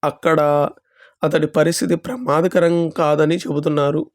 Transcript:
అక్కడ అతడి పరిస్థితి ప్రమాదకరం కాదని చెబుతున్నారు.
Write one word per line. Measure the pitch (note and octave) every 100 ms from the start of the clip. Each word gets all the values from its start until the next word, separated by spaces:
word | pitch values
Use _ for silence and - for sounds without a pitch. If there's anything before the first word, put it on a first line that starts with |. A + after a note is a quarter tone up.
అక్కడ | D3 - - D#3+ D3 D3 C#3+ - _ _ - _
అతడి | - D#3+ D3+
పరిస్థితి | - D3+ E3+ - E3
ప్రమాదకరం | - B2+ B3+ D3 F3 F3+ E3+ E3+ E3
కాదని | D#3+ D#3 D3+ D#3 F3
చెబుతున్నారు. | - D3 D3+ D3+ C#3+ D3 -